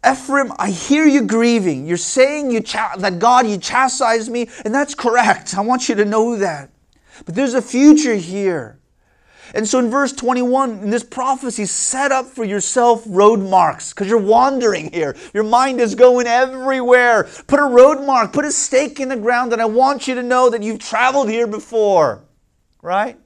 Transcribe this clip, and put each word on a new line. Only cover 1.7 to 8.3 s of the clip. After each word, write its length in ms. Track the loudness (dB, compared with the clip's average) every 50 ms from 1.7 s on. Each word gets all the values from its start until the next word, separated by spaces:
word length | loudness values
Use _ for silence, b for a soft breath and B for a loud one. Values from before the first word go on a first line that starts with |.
| -4 -4 -4
You're 120 | -6 -6
saying 520 | -6 -6 -4 2 2 2 2 2 -4 -4 -2
you 120 | -4 -4
cha-, 340 | -4 -6 -6 -6 -6 -6 -6
that 220 | -4 -4 -4 -4 0
God, 260 | 2 4 4 4 4
you 140 | 2 -4 -6
chastised 720 | -8 -4 -2 -2 -2 -2 -2 -2 -2 0 0 -2 -4 -6
me, 180 | -6 -8 -8 B B B B
and 80 | -4 -2
that's 220 | -2 -4 -4 -8
correct. 600 | -4 -4 0 0 2 2 2 0 -2 -4 -8 -6
I 60 | -4
want 260 | -2 -2 -2 -2 -2
you 60 | -4 -2
to 100 | 0 -2
know 320 | 0 0 0 0 0 -2
that. 360 | -2 -4 -4 -4 -8 -14 -20 _ _ _ _ b b b b b b b
But 100 | -8 -4
there's 180 | -2 -2 0 -2
a 80 | -4
future 540 | -4 -2 0 4 6 8 8 6 4 0 -2
here." 640 | -2 -4 -6